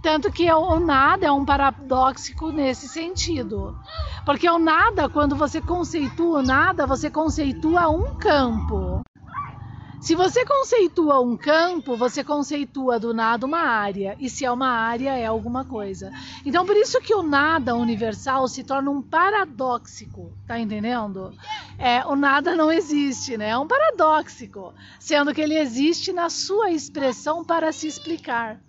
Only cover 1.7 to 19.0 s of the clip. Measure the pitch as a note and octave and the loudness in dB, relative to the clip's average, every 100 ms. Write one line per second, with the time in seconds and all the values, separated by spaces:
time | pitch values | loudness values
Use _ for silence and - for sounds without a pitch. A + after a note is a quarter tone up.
1.7 | C4+ C4+ B3+ C4 B3+ - - D#4+ D4+ C4+ | 0 -2 2 2 0 -12 -8 -6 -2 -2
2.7 | B3 C4+ E4 E4 F#4 - D#4 G#3 G3+ F#3+ | -2 -8 -10 -8 -6 -4 -4 -4 -6 -8
3.7 | - - - - - - C#4+ F4 E4+ D#4+ | -12 -14 -10 -8 -4 0 2 4 4 4
4.7 | D#4+ G#4+ F#4+ C#4+ D4 D4 C#4 D4 D#4+ - | 4 4 2 0 2 2 2 0 -2 -2
5.7 | F4 D#4+ D#4+ C4+ - E4+ D4+ C4 C4+ F4 | -2 -2 -2 -4 0 0 2 2 4 2
6.7 | F4+ C4 C4+ D4+ D4+ D#4 D#4 C#4+ G3 D#4 | 2 0 0 -2 -2 -2 0 -2 -2 2
7.7 | F4 E4 D#4+ A#4 - G#4+ D4 B3+ A3 - | 4 4 2 -2 -2 2 2 2 0 -2
8.7 | G#3 F3+ F3 - _ - C6+ C6+ - - | -2 -2 -4 -6 _ -14 -10 -10 -12 -16
9.7 | - - - - E4 F#4 A#4+ B4+ C#5 C#5 | -18 -18 -14 -2 2 2 2 2 2 4
10.7 | A#4 F4 - D4+ C#4 B3 A3+ D4 D#4 F4 | 2 2 2 4 4 2 -2 2 4 4
11.7 | F4 C4+ A#3+ B3 D4 C4+ D4 C#4 D4 C#4 | -2 -4 -2 -2 -2 -4 -2 -2 -4 -6
12.7 | C#4 C4 A#3 A3+ A3+ A3+ A#3 C4 D#4+ D#4 | -4 0 0 -2 0 0 0 -2 -2 0
13.7 | A3+ G3+ G3 G3 G#3 C4 - C4 B3 C4 | 0 -2 -4 -6 -6 -10 -4 -4 -2 0
14.7 | A#3 A3+ A#3 C4+ C4 A3 A3+ A3 B3 C4 | 0 -2 -2 -2 -2 -2 -4 -4 -6 -6
15.7 | A#3+ G3+ F#3+ F#3+ - - - C#4+ E4+ F#4 | -8 -8 -10 -12 -14 -16 -10 0 0 4
16.7 | G#4 A4+ B4+ - G#4 E4 C#4+ D4 D#4+ B3 | 4 4 0 2 0 2 2 4 2 0
17.7 | A#3 A#3 A3 A3+ G#3 C4+ C4+ B3+ C4+ - | 0 0 0 -4 -4 -2 0 0 -2 -4
18.7 | C4+ C#4 C#4+ | -2 0 -2